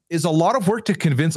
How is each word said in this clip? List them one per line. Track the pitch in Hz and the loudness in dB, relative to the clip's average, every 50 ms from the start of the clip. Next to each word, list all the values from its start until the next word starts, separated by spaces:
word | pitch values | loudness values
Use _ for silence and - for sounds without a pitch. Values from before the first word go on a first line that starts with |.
| _ - | _ -6
is | 170 165 170 | -4 -2 -2
a | 170 | 0
lot | 156 160 165 196 254 | 2 2 2 2 2
of | 262 185 185 | 0 0 0
work | 220 226 - | -2 -2 -2
to | - 180 | -4 -2
convince | - - 160 135 120 160 165 - | 0 0 0 0 2 0 0 0